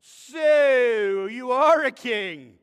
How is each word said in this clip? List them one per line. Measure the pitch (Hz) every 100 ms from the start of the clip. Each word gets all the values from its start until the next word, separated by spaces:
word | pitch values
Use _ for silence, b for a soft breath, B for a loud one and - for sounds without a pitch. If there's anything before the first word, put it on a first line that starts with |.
So, | _ - - 302 302 302 285 262 240 220 202 196 196
you | 233 254
are | 254 302 320
a | 285
king. | 254 247 214 190 156 127 92